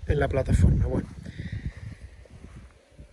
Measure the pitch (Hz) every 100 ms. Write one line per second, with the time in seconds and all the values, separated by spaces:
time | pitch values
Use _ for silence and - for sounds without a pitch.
0 | - 151 135 139 131 - - - 123 127
1 | - - - - - - - - - -
2 | - - - - - - - - _ -
3 | -